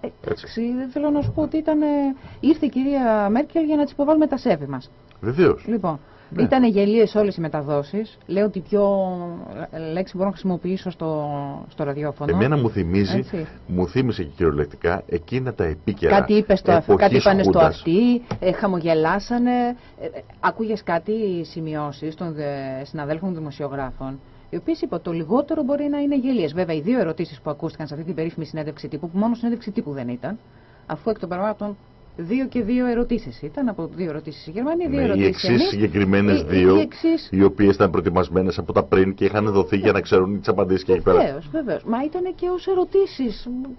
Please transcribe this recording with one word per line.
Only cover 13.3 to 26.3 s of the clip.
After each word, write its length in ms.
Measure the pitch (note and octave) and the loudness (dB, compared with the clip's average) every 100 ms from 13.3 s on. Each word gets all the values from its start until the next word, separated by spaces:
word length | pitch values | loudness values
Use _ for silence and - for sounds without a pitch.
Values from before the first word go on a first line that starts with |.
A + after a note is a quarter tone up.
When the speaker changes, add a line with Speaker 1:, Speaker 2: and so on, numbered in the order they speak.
| F3+ D#3 - - | -6 -8 -12 -6
Speaker 2:
μου 220 | F2+ F2+ | -2 0
θύμισε 340 | C3+ B2+ G#2 | 0 0 -2
και 60 | D#2+ C#2+ | -6 0
κυριολεκτικά 640 | E2+ D2 D2 - E2+ F2+ - | 2 2 -4 -2 0 0 -2
εκείνα 460 | E2+ - B2 B2+ | -6 -4 -4 -4
τα 100 | A2 | -2
επίκαιρα 540 | E2+ D#2 - - - G3+ | -2 -2 -4 0 4 4
Speaker 1:
Κάτι 140 | G3 | 4
είπε 240 | G#3 G#3+ F#3+ | 2 4 2
στο 160 | - | 4
αφ-, 100 | E3+ - | 2 6
Speaker 2:
εποχής 140 | F#3+ | 6
Speaker 1:
κάτι 140 | G3+ B2+ | 6 6
είπανε 260 | G#3 G3 | 6 4
στο 100 | G3 F3 | 4 6
Speaker 2:
Χούντας. 180 | D#3+ D#3+ | 4 4
Speaker 1:
αυτί, 460 | - F3 B3 A#3+ - - | 0 4 4 2 -2 -2
ε, 120 | F#3 | -2
χαμογελάσανε. 1000 | F#3 G3+ F3+ E3 D#3+ D#3+ G3 - A#3+ A#3+ B3 A#3+ B3 - - | 0 -2 -2 0 2 2 0 -2 0 2 0 -2 -4 -14 -14
Ε, 40 | |
ε, 180 | - - - - | -12 -12 -18 -4
άκουγες 420 | - - A3 G#3+ | -4 -2 -4 -4
κάτι, 300 | - E3+ E3 A3 G#3+ F3 | -2 -4 -2 -2 -2 -2
σημειώσεις 680 | D#3+ - D#3+ D#3 D3 C#3+ D#3 | -6 -8 -6 -6 -6 -6 -10
των 180 | D#3 F3 | -8 -8
δε-, 520 | D3+ D3 C#3+ C3+ C3 | -6 -6 -6 -8 -10
συναδέλφων 500 | C#3 D#3+ C#3+ D#3+ F#3+ | -10 -10 -6 -4 -4
δημοσιογράφων, 840 | E3+ D#3 C#3 D3 C#3 C3 B2+ C3 C#3 - - - | -6 -8 -8 -8 -6 -8 -8 -10 -12 -16 -20 -10
οι 60 | F3 | -8
οποίες 240 | - E4 | -4 -4
είπα, 200 | - F3 | -4 -6
το 120 | F3 | -6
λιγότερο 500 | E3 D#3 A#3+ D4 D#4+ | -6 0 0 0 -2
μπορεί 260 | C4 C#4+ D4 | -2 -2 -2
να 80 | C#4+ | -2
είναι 180 | C#4+ C#4+ | 0 0
γελίες. 360 | B3 | 0